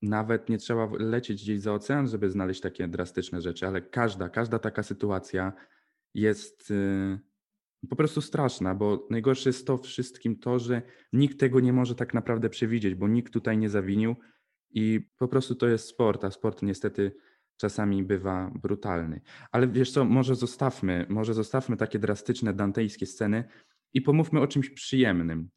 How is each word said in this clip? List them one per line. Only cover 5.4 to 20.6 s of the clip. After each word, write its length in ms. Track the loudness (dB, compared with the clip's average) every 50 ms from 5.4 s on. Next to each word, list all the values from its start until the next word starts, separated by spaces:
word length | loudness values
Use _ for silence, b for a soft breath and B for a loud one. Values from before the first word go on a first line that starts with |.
| -2 -4 -6 B B B B B B B B B B _ -4
jest, 560 | 0 2 2 2 0 -4 -16 -20 _ -8 -4
y, 480 | -2 0 0 0 0 0 -2 -2 -4 -6 -10 _ _ _ _ _ _ _ _ _ _ _ -10 -6
po 80 | -2
prostu 240 | 0 0 0 0 -2
straszna, 540 | -4 -2 -2 0 0 0 0 -2 -2 -2 0
bo 320 | 0 2 0 0 0 -2 -2
najgorsze 380 | -2 0 2 2 2 2 2 0
jest 180 | -2 0 -2
to 120 | -2 -2 -2
wszystkim 600 | -4 -8 -8 -8 -8 -8 -8 -6 -4 -4 -4 -2
to, 200 | -2 -2 -2 0
że 240 | 0 -2 -2 -4 -4 B B B B B
nikt 280 | B 4 4 4 4 2
tego 200 | 2 4 6 6
nie 120 | 4 6
może 220 | 4 4 2 0 0
tak 200 | -4 -4 -2 -2
naprawdę 360 | -2 0 0 0 0 0 -2
przewidzieć, 440 | -2 -2 -2 0 0 0 0 0 0
bo 140 | 0 0 2
nikt 240 | 2 2 0 0
tutaj 260 | -2 -2 0 0 0 2
nie 120 | 0 0
zawinił 460 | 0 0 0 0 2 2 2 0 0 -4 b b b b b b b b _ _
i 400 | -2 0 2 2 2 0 -2 _ _ -4
po 100 | -2 0
prostu 260 | 2 0 0 0 -2
to 140 | 0 2 2
jest 200 | 2 2 0 -4
sport, 360 | -2 2 2 2 2 0 -2
a 60 | -6
sport 320 | -6 -4 -4 -4 -4 -2
niestety 520 | -2 -2 -2 -2 -4 -4 0 0 -2 -2 -2 b b b b b b b b
czasami 480 | -4 -4 -4 -2 0 0 0 2 0 0
bywa 460 | 0 0 0 0 -2 -2 -2 -4 -6 -6 -6
brutalny. 580 | -4 -4 -4 -2 -2 -2 -2 -2 -2 -4 -6 -8 -10 B B B B B
Ale 160 | B 2 2 4
wiesz 240 | 4 2 2 2
co, 120 | 4 2 4
może 300 | 6 6 4 4 4 2
zostawmy, 720 | 0 0 -4 -2 0